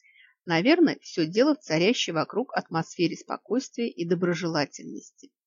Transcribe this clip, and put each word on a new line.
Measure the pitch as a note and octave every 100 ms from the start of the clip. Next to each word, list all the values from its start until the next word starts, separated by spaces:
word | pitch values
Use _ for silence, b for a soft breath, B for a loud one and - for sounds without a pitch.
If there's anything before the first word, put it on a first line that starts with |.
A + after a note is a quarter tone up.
| b b b b -
Наверное, | E3 A3 F4 C#4 -
все | - - D#3+
дело | G3 C#4+
в | D4
царящей | - D#3+ F#3 B3 -
вокруг | E3 D3+ F#3+ C4 -
атмосфере | - E3 D#3+ - E3 D#3+
спокойствия | - - - B3 - - A#3
и | - E3+
доброжелательности. | F3 F3+ E3 F3 D#3+ C#3+ - - - - _ - _